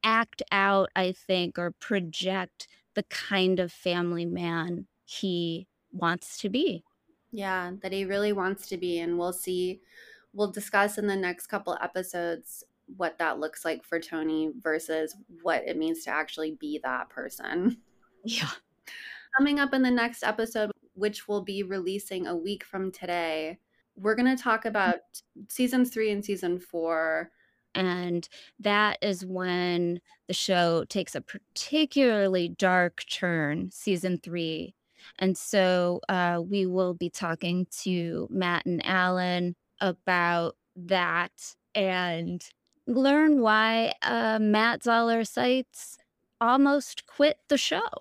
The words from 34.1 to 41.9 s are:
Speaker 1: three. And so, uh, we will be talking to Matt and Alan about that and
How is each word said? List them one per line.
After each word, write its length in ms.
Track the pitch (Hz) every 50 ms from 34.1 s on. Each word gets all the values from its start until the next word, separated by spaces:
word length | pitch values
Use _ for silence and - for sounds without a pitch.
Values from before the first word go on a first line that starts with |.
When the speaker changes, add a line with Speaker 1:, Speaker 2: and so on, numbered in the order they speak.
| 180 165
Speaker 1:
three. 560 | - 180 170 175 165 160 160 156 170 - - _ _ _ _ _ - - - -
And 200 | 190 190 185 -
so, 640 | - - - 202 190 185 180 180 180 175 175 175 - -
uh, 320 | 196 180 180 175 175 170 170
we 200 | 180 202 202 190
will 260 | 185 180 185 185 180
be 160 | 180 170 175 175
talking 580 | - - - 170 165 165 - 175 175 180 180 - - -
to 460 | - 190 185 175 170 170 165 156 - -
Matt 360 | - 190 185 175 175 170 -
and 180 | - 175 170 -
Alan 720 | - 185 185 180 180 185 180 180 180 180 180 180 180 175 _ _ _ _ _
about 760 | 196 190 180 _ _ - 180 175 175 175 175 170 170 170 - _ _ _ _
that 800 | 185 175 170 190 185 175 170 165 170 175 - _ - - - - _ _ _ _
and 720 | 214 196 190